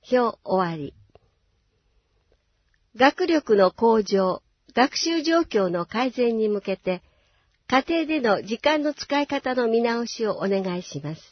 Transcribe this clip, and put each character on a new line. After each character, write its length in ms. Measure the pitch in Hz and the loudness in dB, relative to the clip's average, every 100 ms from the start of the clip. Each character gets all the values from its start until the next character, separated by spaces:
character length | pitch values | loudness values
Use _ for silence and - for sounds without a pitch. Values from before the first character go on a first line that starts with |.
| - | 0
表 300 | 254 233 - | 0 0 -4
終 280 | - 190 180 | -4 -2 -2
わ 40 | 165 | -4
り。 180 | 143 - _ _ _ _ _ _ _ _ _ _ _ _ _ _ _ _ _ _ _ 220 | -10 -14 _ _ _ _ _ _ _ _ _ _ _ _ _ _ _ _ _ _ _ 2
学 320 | 269 - 359 | 2 4 0
力 280 | 320 - 208 | 0 2 4
の 160 | 185 | 4
向 300 | - 226 226 | 4 2 2
上、 400 | 202 196 190 - _ _ _ | 2 0 0 -2 _ _ _
学 240 | - 262 - | 0 0 0
習 240 | 330 330 | -2 -2
状 200 | 302 330 | 2 0
況 260 | 330 214 185 | 2 0 0
の 180 | 175 170 | -2 -4
改 260 | 214 254 | -2 -2
善 260 | 247 240 226 | 0 0 0
に 100 | 220 | 0
向 140 | 208 | -2
け 160 | 196 190 | -4 -6
て、 260 | - 180 _ _ _ _ _ _ _ | -4 -6 _ _ _ _ _ _ _
家 160 | 269 269 | 0 0
庭 180 | 330 302 | -2 0
で 160 | 311 | 0
の 200 | 233 180 | 0 0
時 160 | 185 233 | -2 -2
間 220 | 285 302 | 0 0
の 120 | 294 | -2
使 280 | 294 - 285 | -4 -4 -2
い 60 | 285 | -2
方 280 | 277 269 254 | -4 -4 -2
の 120 | 240 | 0
見 140 | 226 | 2
直 240 | 233 233 233 | 0 -2 -6
し 200 | - 220 | -4 -4
を 120 | - | -2
お 100 | 185 | -2
願 300 | 196 190 180 | -2 -2 -6
い 60 | |
し 180 | - 143 | -8 -10
ま 140 | 147 160 | -10 -12
す。 60 | - | -16